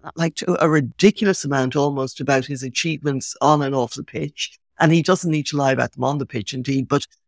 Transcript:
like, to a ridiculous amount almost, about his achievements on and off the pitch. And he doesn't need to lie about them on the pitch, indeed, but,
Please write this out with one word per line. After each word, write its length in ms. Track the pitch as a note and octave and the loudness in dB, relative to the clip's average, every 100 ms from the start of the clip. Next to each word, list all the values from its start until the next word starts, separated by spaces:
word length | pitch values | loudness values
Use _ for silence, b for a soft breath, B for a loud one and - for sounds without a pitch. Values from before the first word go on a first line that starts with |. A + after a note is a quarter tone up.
| D#3 E3 | -10 -4
like, 200 | E3 - | -4 -2
to 260 | - F3 | -4 0
a 60 | D#3+ | 2
ridiculous 760 | D#3 B2 - G3+ - G3+ F#3 | 2 0 4 4 4 0 0
amount 320 | C#3+ C#3 B2+ C#3+ | 0 0 0 2
almost, 440 | C#3+ C#3 C3 - | 0 0 -4 -4
about 260 | C#3 C3+ C3 | 0 0 0
his 180 | C3+ | -8
achievements 720 | C3 - E3+ D#3 D3 C3+ - - | -6 -4 -4 -2 -2 -4 -6 0
on 200 | C#3 D3+ | 4 4
and 120 | C#3 | 2
off 200 | C3+ A#2+ | -2 -2
the 100 | - | -6
pitch. 540 | - D3 D3 - - _ _ - | -10 -8 -8 -8 -12 _ _ 2
And 140 | D#3 | 4
he 80 | E3+ | 4
doesn't 300 | D#3+ F#3 E3+ | 4 0 2
need 160 | D#3 C3 | -2 -2
to 100 | D3 | 0
lie 140 | C3+ | 2
about 220 | B2+ A#2+ | 2 0
them 100 | C3+ | -2
on 140 | B2+ D3 | -2 -2
the 80 | C3+ | -4
pitch, 280 | A#2+ G2 | -8 -8
indeed, 340 | C3 B2+ C3+ C3+ | -8 -4 -4 0
but, 180 | C#3+ - _ | -2 -2 _